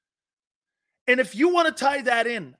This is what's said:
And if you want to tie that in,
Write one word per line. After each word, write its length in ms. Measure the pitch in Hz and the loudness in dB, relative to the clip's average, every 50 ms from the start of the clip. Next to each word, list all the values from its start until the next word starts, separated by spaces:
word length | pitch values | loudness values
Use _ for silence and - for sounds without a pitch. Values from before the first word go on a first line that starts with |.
| _ _ _ _ _ _ _ _ _ _ _ _ _ _ _ _ _ _ _ _ _ | _ _ _ _ _ _ _ _ _ _ _ _ _ _ _ _ _ _ _ _ _
And 140 | 254 254 254 | 0 2 2
if 160 | 247 - - | 0 -2 -2
you 160 | 214 311 359 | 0 0 2
want 160 | 349 339 330 311 | 4 2 2 2
to 160 | - - 262 | 0 0 0
tie 180 | 277 285 277 | 0 0 0
that 240 | 220 247 233 233 226 | -2 -2 0 0 -2
in, 300 | 240 240 214 156 127 127 | -2 -4 -6 -10 -12 -18